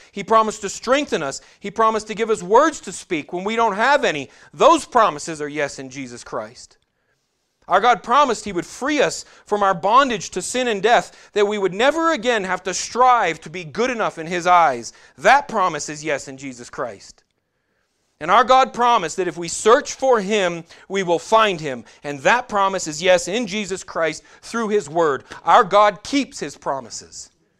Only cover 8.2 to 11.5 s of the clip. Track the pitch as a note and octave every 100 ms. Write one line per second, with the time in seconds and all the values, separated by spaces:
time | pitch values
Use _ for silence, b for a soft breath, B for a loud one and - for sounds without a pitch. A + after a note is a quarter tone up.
8.2 | C#4 G#3 G#3 F3 E3 - C4+ D4 E3 -
9.2 | b b - G#3 G3 F3+ G3 B3 C#4 G#3
10.2 | - F#3+ - B3 B3 G3+ G#3+ G#3 - -
11.2 | - G#3 G#3